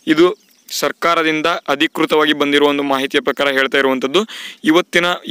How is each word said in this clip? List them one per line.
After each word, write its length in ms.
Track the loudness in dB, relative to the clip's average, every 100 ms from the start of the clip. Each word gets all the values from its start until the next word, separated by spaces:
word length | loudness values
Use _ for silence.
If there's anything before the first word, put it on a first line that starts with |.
| 0
ಇದು 140 | 4 2 2 _ _ -12 -4
ಸರ್ಕಾರದಿಂದ 680 | -4 -2 0 0 0 -2 -2 -4 -4
ಅಧಿಕೃತವಾಗಿ 600 | -2 -2 -2 0 2 2 0
ಬಂದಿರುವ 260 | 0 2 2
ಒಂದು 100 | 0 -2
ಮಾಹಿತಿಯ 300 | -2 -2 -2 -2
ಪ್ರಕಾರ 200 | -2 0 0
ಹೇಳ್ತಾ 200 | 0 0
ಇರುವಂಥದ್ದು. 400 | 0 0 0 -2 -2 -8 -16 -4 0
ಇವತ್ತಿನ 360 | 0 2 0 0 -2 -2